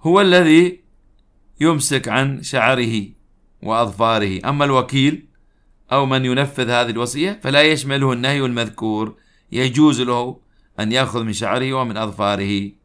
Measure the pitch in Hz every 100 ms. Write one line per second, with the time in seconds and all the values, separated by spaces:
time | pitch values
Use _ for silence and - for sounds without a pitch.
0 | 156 185 196 180 170 156 175 180 _ _
1 | _ _ _ _ _ _ 151 156 135 135
2 | 123 113 139 139 139 131 117 131 120 113
3 | 98 - _ _ _ _ - 113 120 92
4 | 113 113 104 95 - 143 143 131 123 135
5 | 135 151 - _ _ _ _ _ _ 135
6 | 139 131 131 127 139 135 120 120 120 113
7 | 120 131 175 214 - 143 151 156 135 139
8 | 139 120 127 143 135 120 113 110 110 107
9 | 110 - _ _ _ - 131 123 151 120
10 | 123 120 123 135 _ _ _ - 107 123
11 | 131 120 113 101 110 117 131 131 123 104
12 | 110 95 101 101 98 101 101 -